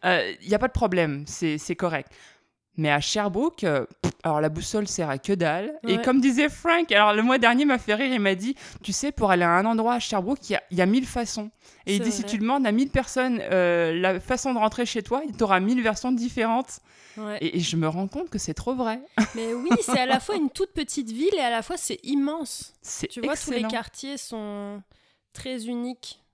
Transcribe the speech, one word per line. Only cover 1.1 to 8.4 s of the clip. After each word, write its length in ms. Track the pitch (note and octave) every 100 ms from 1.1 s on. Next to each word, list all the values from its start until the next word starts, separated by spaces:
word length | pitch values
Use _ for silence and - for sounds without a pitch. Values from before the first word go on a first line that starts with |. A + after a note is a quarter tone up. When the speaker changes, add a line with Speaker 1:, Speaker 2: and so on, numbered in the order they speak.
| C#3+ D3
Speaker 1:
c'est, 300 | - E3 D3+
c'est 180 | - F3
correct. 340 | F3+ D#3 - - - _ _ _ _ -
Mais 140 | D#3
à 80 | D3
Sherbrooke, 640 | - G#3+ G3+ F#3 D4+ -
euh, 220 | F#3+ C#3+ - -
pff, 100 | - -
alors 180 | E3 D3+
la 80 | D#3
boussole 360 | D#3 - G#3+ G3+
sert 240 | - D#3
à 80 | C#3
que 140 | -
dalle. 480 | G3 E3+ E3 G#3+ D4+ A#3
Et 80 | A3+
Speaker 2:
Ouais. 60 |
Speaker 1:
comme 160 | A#3+ C4
disait 300 | C4 B3 D4
Frank, 420 | - E4+ E4+ E4
alors 220 | G#3 G#3
le 80 | G#3
mois 140 | A#3 B3+
dernier 260 | A#3 B3
m'a 140 | D4 B3+
fait 160 | - G#3+
rire, 160 | C4+
il 80 | B3+
m'a 160 | G3+
dit, 180 | F#3+